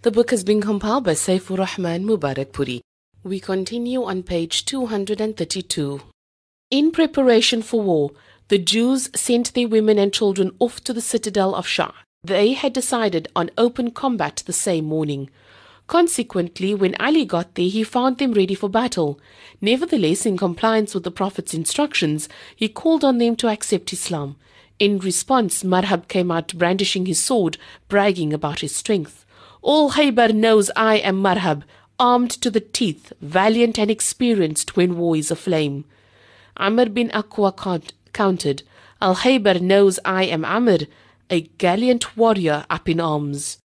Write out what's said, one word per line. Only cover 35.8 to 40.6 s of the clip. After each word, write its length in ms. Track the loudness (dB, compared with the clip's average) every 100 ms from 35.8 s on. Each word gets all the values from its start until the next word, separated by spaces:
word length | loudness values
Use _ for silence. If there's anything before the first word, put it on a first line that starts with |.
| -12 _ _ _ _ _ _ -4
Amr 320 | 0 2 2
bin 180 | 0 -2
Aqwa 440 | -2 -6 0 0 0
count-, 380 | -4 -4 -6 -20 _
countered, 520 | -2 0 0 -2 -4 -8 -20 -20 _
"Al 140 | 0 2
Khaybar 460 | 2 4 4 2
knows 400 | 4 6 6 4
I 220 | -2 -2 0
am 180 | -2
Amr, 360 | -2 0